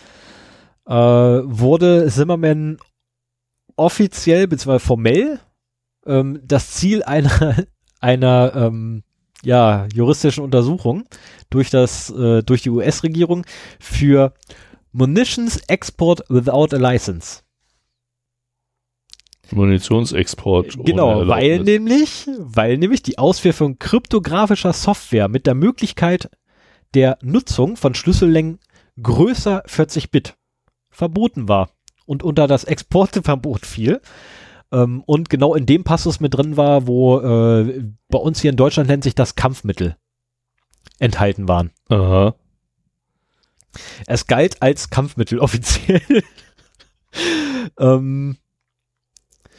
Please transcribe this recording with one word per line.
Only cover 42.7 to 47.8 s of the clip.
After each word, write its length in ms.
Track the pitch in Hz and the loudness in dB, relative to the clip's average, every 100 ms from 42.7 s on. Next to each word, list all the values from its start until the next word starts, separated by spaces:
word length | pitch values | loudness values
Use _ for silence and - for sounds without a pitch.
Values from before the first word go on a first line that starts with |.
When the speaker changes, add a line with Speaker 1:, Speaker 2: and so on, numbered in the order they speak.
| _ _ _ _ _ _ _ _ _ _ - - - - | _ _ _ _ _ _ _ _ _ _ -20 -20 -18 -6
Speaker 1:
Es 200 | 120 - | -6 0
galt 340 | 123 175 - | 2 2 2
als 300 | 131 147 - | 0 0 -4
Kampfmittel 480 | - 143 - 113 120 | -4 -4 -4 -4 0
<laughs> 20 | |
offiziell. 640 | 139 117 - - - 185 - 247 - _ _ _ _ _ _ _ _ - 339 320 294 262 220 | 0 -2 -4 -4 0 0 2 0 0 _ _ _ _ _ _ _ _ -8 -6 -4 -6 -8 -10
Ähm, 580 | - | 0